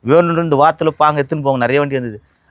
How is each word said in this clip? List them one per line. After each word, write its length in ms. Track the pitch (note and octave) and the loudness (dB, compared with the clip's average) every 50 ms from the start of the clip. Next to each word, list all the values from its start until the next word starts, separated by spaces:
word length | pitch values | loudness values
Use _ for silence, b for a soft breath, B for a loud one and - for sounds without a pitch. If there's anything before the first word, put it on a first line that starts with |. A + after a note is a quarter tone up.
| _ | _
வேணும்னு 320 | A2+ C#3+ E3+ F3 E3+ E3 D#3+ | 2 2 2 2 2 0 -2
ரெண்டு 260 | E3+ E3 D3 C3+ C#3+ | 0 0 2 2 2
வாரத்துல 200 | D#3+ D#3 - E3 | 2 2 0 -2
பாங்க 340 | D#3 D3+ _ D#3 D3+ D3+ D3 | -4 0 _ 0 0 2 0
எடுத்துன்னு 240 | C#3 C3+ E3 D#3 C#3 | -4 -4 -6 -4 -2
போங்க. 100 | C#3 C3+ | -2 -2
நிறைய 220 | B2+ A#2+ A#2+ C3 C#3+ | 0 0 0 0 0
வண்டி 160 | C#3+ C#3+ C#3 | 0 -2 -4
இருந்தது. 260 | C3 B2 A#2 G#2+ G#2+ b b b b b b | -6 -6 -8 -12 -14 b b b b b b